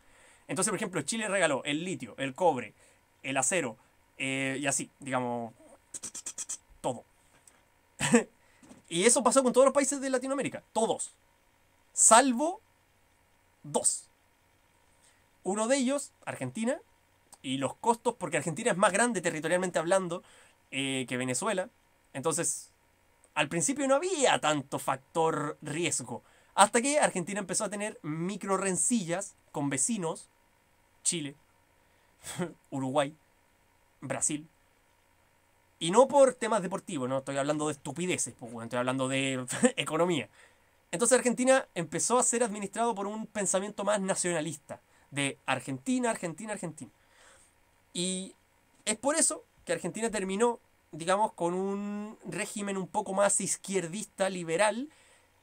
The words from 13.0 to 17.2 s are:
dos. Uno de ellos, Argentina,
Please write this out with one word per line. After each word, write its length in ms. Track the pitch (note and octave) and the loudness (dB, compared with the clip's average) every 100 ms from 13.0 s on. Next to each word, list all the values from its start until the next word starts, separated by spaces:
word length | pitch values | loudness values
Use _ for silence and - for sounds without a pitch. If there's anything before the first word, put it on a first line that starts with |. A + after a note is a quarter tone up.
| _ _ _ _ _ _ | _ _ _ _ _ _
dos. 460 | D3 C#3+ - - - _ _ _ _ _ _ _ _ _ _ _ _ _ | -4 0 0 -2 -6 _ _ _ _ _ _ _ _ _ _ _ _ _
Uno 240 | F3+ G#3 A3 | -4 0 2
de 100 | C#4 | 2
ellos, 360 | B3 C#4 - _ | 2 -2 -4 _
Argentina, 540 | - - - G#3+ A3+ D#4+ - _ _ _ | -12 -8 -8 -4 -2 -4 -8 _ _ _